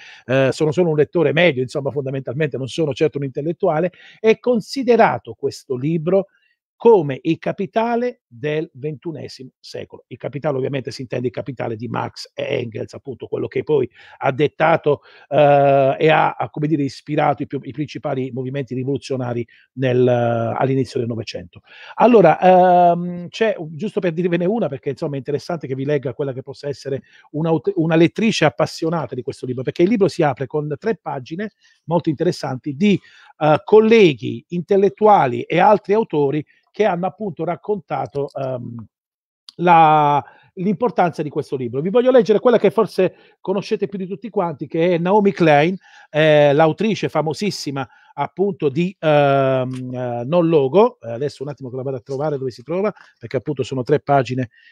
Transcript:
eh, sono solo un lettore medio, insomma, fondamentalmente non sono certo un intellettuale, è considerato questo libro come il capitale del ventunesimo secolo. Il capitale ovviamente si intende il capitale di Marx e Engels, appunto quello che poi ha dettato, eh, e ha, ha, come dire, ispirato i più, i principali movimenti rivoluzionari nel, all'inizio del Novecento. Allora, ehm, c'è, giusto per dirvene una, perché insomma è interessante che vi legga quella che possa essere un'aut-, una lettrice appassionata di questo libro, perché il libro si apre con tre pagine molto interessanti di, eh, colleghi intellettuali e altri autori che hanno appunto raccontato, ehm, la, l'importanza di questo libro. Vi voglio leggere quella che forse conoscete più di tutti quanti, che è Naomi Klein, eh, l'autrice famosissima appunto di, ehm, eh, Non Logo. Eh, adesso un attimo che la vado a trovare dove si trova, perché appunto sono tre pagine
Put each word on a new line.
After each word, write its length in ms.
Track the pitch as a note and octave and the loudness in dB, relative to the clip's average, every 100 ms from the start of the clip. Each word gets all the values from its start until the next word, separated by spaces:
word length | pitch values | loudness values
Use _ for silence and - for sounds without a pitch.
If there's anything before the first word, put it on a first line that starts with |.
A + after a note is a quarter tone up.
| - - | -16 -20
eh, 240 | - C3 C3+ | -2 0 0
sono 200 | - D#3 | 0 0
solo 160 | D3 F3 | 2 0
un 80 | D3+ | 2
lettore 380 | C#3+ F3+ D3 | 0 2 2
medio, 260 | C#3 F3+ B2+ | 4 2 2
insomma, 300 | B2+ D#3 C3+ | -4 -4 -4
fondamentalmente 680 | B2 C3 C#3 C3+ B2+ D#3 A#2+ | -6 -6 -8 -8 -4 -4 -4
non 120 | C3 | -8
sono 260 | - D3+ | -4 -4
certo 240 | C3 D#3 C#3+ | 0 -2 -2
un 60 | |
intellettuale, 680 | C#3+ C#3 D3 E3+ F#3+ D#3 C#3 - - _ | -8 -6 -6 -2 0 0 -2 -6 -20 _
è 200 | A3 A3 | 0 0
considerato 960 | - A#3+ - C#4 B3 A3+ G3 B2+ - | 0 -2 -2 -6 0 4 4 2 -8
questo 420 | G#2+ C#3 - _ B2+ | -8 -8 -8 _ -6
libro 520 | C#3+ E3 D#3 F#3+ F#3+ _ _ _ _ _ | -2 -2 0 -2 -2 _ _ _ _ _
come 380 | A#3 G#3+ D3 C3 | 4 4 2 -4
il 160 | D#3 E3 | -4 -2
capitale 840 | F#3 D#3 F#3 A3+ A3+ A#3 B3 B3 _ | -4 -6 -4 -2 -2 -2 -4 -8 _
del 420 | A#2+ D3 D3+ E3 | -10 -6 -4 -6
ventunesimo 760 | C3 D3 D3 F3 C#3+ A#2+ - B2+ _ | -10 -12 -10 -12 -12 -14 -16 -20 _
secolo. 420 | - A#2+ G2+ - _ | -18 -16 -16 -20 _
Il 80 | B2+ | -12
capitale 400 | C#3 A#2+ D#3 C3+ | -10 -6 -4 -2
ovviamente 340 | C3 C#3 A#2+ | -4 -6 -8
si 120 | - | -12
intende 260 | C3 B2+ B2 | -8 -4 -4
il 40 | |
capitale 440 | - A#2+ B2 A#2+ A2+ | -6 -10 -8 -8 -8
di 100 | A#2 | -6
Marx 460 | A#2+ A#2+ - - | -6 -6 -10 -16
e 240 | - C3+ C3+ | -10 -4 -4
Engels, 360 | A#2 A2+ A#2 | -4 -10 -12
appunto 340 | - - A#2 G#2+ | -12 -16 -14 -10
quello 180 | B2+ B2 | -8 -6
che 160 | C3 | -6
poi 260 | B2+ D3+ B2 _ - - | -2 -2 -2 _ -20 -6
ha 140 | C3 | -4
dettato, 680 | C3 C#3+ - D#3+ E3 D3+ C#3 - - _ | 0 -2 0 2 2 0 -2 -4 -20 _
eh, 680 | C#3+ D3 C#3+ C#3 C#3 C3+ C#3 | 2 6 6 6 4 2 2
e 120 | D#3 | 2
ha, 220 | D#3 D3+ | 4 2
ha, 180 | - B2+ | -2 -8
come 160 | - D3 | -4 -2
dire, 160 | D3+ | 0
ispirato 600 | C#3 - - D3+ D3 C#3 | -2 -6 -6 0 0 -2
i 20 | D3 | -6
più, 140 | C#3 | -8
i 80 | C#3 | -10
principali 640 | C3 D3+ D3 D3+ C#3 C3 | -10 -10 -8 -6 -6 -6
movimenti 420 | C3 B2+ C#3 C3+ | -6 -8 -8 -6
rivoluzionari 720 | B2+ B2+ C3+ - C3 B2 A#2+ A#2 _ _ | -6 -4 -6 -6 -6 -4 -6 -8 _ _
nel, 340 | - C3 B2 B2 | -4 0 2 4
all'inizio 880 | A#2+ A#2 A#2 A2+ A#2 C3 C3+ B2 B2 | 4 0 0 -2 -2 0 0 -2 -4
del 100 | A#2 | -6
Novecento. 520 | A2+ A2+ - F2+ - _ - - | -6 -8 -12 -16 -20 _ -20 -18
Allora, 460 | - A3+ A#3 E3+ - | 2 6 8 6 6
ehm, 880 | F#3 F#3 F3+ F3+ F3 F3 F3 F3 F3 | 6 6 6 6 4 2 -4 -10 -12
c'è, 260 | - A3 - | -4 -2 -2
giusto 400 | D3+ D#3+ G#3 - | -10 -8 -6 -4
per 100 | F3+ | -4
dirvene 360 | D#3+ F3+ E3+ F3 | -2 -2 0 0
una, 200 | A#3 E3 | -2 -4
perché 240 | C3+ D3 | -4 -8
insomma 240 | B2+ D#3+ | -6 -6
è 40 | C#3 | -6
interessante 500 | C3 C#3+ - E3+ C3 | -6 -6 -6 -8 -6
che 80 | C3 | -6
vi 80 | |
legga 300 | C3+ D3 B2+ | -2 -2 -2
quella 180 | - C#3 | -6 -6
che 100 | B2+ | -6
possa 240 | C3 C3 D3 | -12 -12 -10
essere 360 | C#3 C#3 C3+ - _ _ | -10 -8 -8 -8 _ _
un'aut-, 440 | D3 E3 D#3+ G3+ F#3+ | -4 0 0 0 -2
una 180 | D#3+ | 2
lettrice 500 | E3 E3 - A3 - | 4 4 2 0 2
appassionata 720 | D3+ - D#3 - E3 E3+ C3+ | 0 2 -4 -2 -4 -4 -6
di 80 | B2+ | -8
questo 240 | B2 A#2 C3 | -10 -10 -8
libro, 160 | B2 | -6
perché 220 | B2+ - | -6 0
il 40 | F3+ | 2
libro 200 | A#3 F#3 | 4 0
si 160 | - | 2
apre 240 | D3+ B2+ C3+ | 0 0 -4
con 260 | D3+ D3+ D3 | -4 -6 -6
tre 160 | G#3+ G#3 | -6 -6
pagine 560 | - C#3 A#2 E3 G#3+ - _ _ | -6 -10 -10 -10 -10 -12 _ _
molto 240 | - E3+ E3 | -2 -2 0
interessanti 640 | C#3 F3+ - C#3+ B2+ D3+ | -2 -2 -2 -6 -8 -8
di, 260 | C3+ G#3 F#3 - _ _ _ | 0 2 2 -2 _ _ _
eh, 220 | D3+ D3+ | 2 2
colleghi 840 | - G#3+ A3 A3+ F#3 B2 B2 A#2 - | 6 6 6 6 6 4 -6 -8 -8
intellettuali 920 | F3 - G3 G3 - G#3+ G3 C#3 A#2+ | -8 0 2 2 2 4 4 2 -2
e 180 | - D#3+ | -2 2
altri 320 | G3 G#3+ - | 4 2 2
autori 520 | G#3 A3+ D#3 C#3+ D3 - _ _ | -2 0 0 0 -2 -6 _ _
che 140 | - G#3 | -2 0
hanno 180 | F3+ | 0
appunto 400 | F#3 - G#3 D#3 | -4 -6 -10 -6
raccontato, 840 | E3 E3 - G#3 - C#3+ C#3 C#3+ C#3 | -6 -6 -6 -6 -6 -8 -6 -6 -6
ehm, 540 | - C3+ B2+ A#2+ A#2 G#2+ _ _ _ _ _ - - | -6 -8 -8 -10 -14 -18 _ _ _ _ _ -20 -2
la, 680 | F3 E3 D#3 D3+ D3 C#3+ - _ _ | 4 6 6 6 4 2 -2 _ _
l'importanza 680 | - F#3 F3+ A#3+ - F3 - | -6 -4 -2 -2 0 0 -2
di 60 | D#3 | -6
questo 260 | D#3 - | -6 -6
libro. 280 | C3+ B2 B2 | -6 -6 -4
Vi 80 | E3+ | -2
voglio 200 | A#3 B3 | 0 4
leggere 300 | B3+ G#3 G#3 | 4 4 2
quella 180 | B3+ A3+ | 4 4
che 120 | G3 | 2
forse 440 | - G#3 - F3+ - _ _ | 2 -2 0 -2 -2 _ _
conoscete 460 | - G3 - A3 F#3+ | -6 -6 -4 -6 -6
più 100 | G3 | -8
di 80 | F#3 | -10
tutti 240 | G3 A#3 | -10 -6
quanti, 360 | G#3 E3+ D3 C#3 | -4 -4 -6 -6
che 280 | E3 F3 | -2 0
è 40 | E3+ | 0
Naomi 340 | F3 G#3+ G3+ | 2 4 2
Klein, 440 | - E3 C#3+ D#3+ F#3+ - - _ | 4 4 6 4 -2 -12 -20 _
eh, 460 | D3 D#3 D3+ D3 | 0 4 6 6
l'autrice 560 | C#3+ D#3+ D3+ A3+ G3+ D3 | 6 2 2 -2 -2 -2
famosissima 760 | D#3+ D3+ C#3 G#3 - - C3+ C3 _ _ | -2 -4 -4 -6 -6 -8 -8 -8 _ _
appunto 540 | - C#3+ - G3+ - D3+ | -8 -8 -2 -4 -2 -2
di, 260 | C3 F3 - | 0 -4 -2
ehm, 920 | D#3+ D3 C#3+ C#3 C3+ C3 B2+ B2+ B2+ | 2 4 4 2 2 0 -2 -8 -8
eh, 280 | B2 B2 A#2+ B2 | -8 -6 -6 -2
Non 220 | E3 E3 | 0 4
Logo. 500 | E3 C3+ E3 A#3+ - | 2 4 4 2 0
Eh, 100 | A2+ | -10
adesso 300 | A#2 C#3+ - | -6 -6 -8
un 60 | D3 | -12
attimo 220 | C3+ C3 | -12 -10
che 60 | B2+ | -8
la 60 | |
vado 140 | B2+ C3 | -8 -8
a 40 | |
trovare 360 | - C3+ D3+ C#3+ | -8 -6 -4 -4
dove 140 | C3 | -6
si 120 | A#2+ | -10
trova, 300 | A#2+ F3 G#3 - - _ | -8 -4 -4 -6 -20 _
perché 200 | A2+ B2+ | -8 -6
appunto 240 | - C#3 | -6 -6
sono 200 | B2 C3 | -6 -6
tre 180 | B2 D3 | 0 -2
pagine 500 | - C#3 A#2+ B2+ B2 _ _ | 2 0 0 -4 -8 _ _